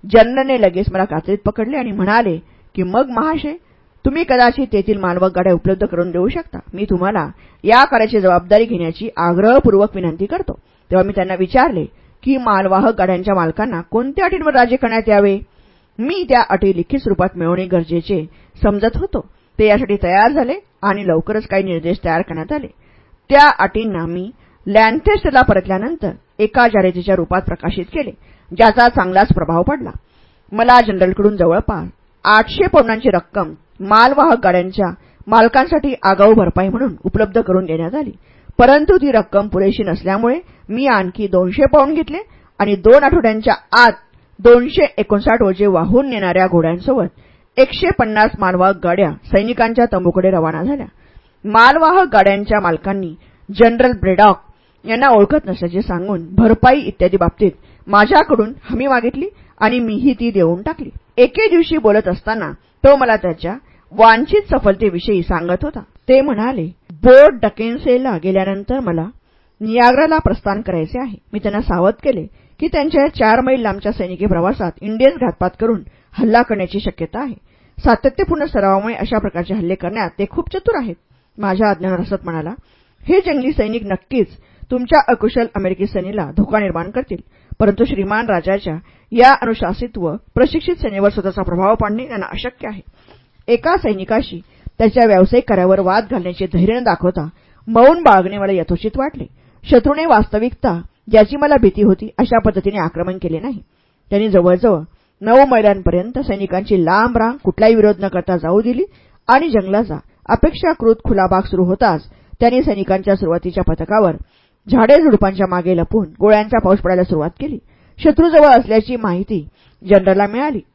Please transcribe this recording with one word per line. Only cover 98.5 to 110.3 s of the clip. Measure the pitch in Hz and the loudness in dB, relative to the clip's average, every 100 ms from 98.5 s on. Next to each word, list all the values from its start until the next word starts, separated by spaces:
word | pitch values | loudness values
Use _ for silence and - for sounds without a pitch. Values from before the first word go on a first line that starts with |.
यथोचित | 190 160 175 220 233 | -2 -2 -4 -4 -6
वाटले. | 277 269 160 _ _ _ | -8 -8 -18 _ _ _
शत्रूने | - 247 269 285 330 | 2 2 2 -2 2
वास्तविकता, | 226 214 208 240 - 254 170 - _ - | 2 2 -2 -4 -4 -4 -4 -10 _ 0
ज्याची | 220 208 277 | 2 4 0
मला | 294 285 | 0 4
भीती | 214 190 | 2 2
होती, | 202 190 220 - | 0 0 -4 -6
अशा | 247 226 | 0 0
पद्धतीने | 220 190 196 202 | 0 -2 -4 -4
आक्रमण | 165 - 175 185 | -6 -6 -8 -6
केले | 170 160 | -8 -8
नाही. | 226 233 - _ _ _ _ | -8 -12 -16 _ _ _ _
त्यांनी | 202 214 | -2 2
जवळजवळ | 190 175 180 226 180 160 _ _ _ | 2 4 2 2 0 -4 _ _ _
नऊ | 208 247 269 | 2 4 6
मैलांपर्यंत | 247 214 196 185 175 202 254 | 4 2 2 0 -2 -4 -8
सैनिकांची | 277 202 196 180 214 202 | -6 -6 -4 -6 -2 0
लांब | 165 190 233 240 | 2 0 0 0
रांग | 226 269 | -2 -4
कुठलाही | - - 220 | -6 0 2
विरोध | 226 208 190 | 4 4 2
न | 196 | -4
करता | 185 175 180 | -6 -4 -4
जाऊ | 160 190 | 0 0
दिली | 226 240 403 _ _ _ - | 0 -4 -6 _ _ _ 0
आणि | 254 320 | 2 2
जंगलाचा | 226 190 202 220 151 - _ | -2 0 -2 -2 -8 -14 _
अपेक्षाकृत | - | -4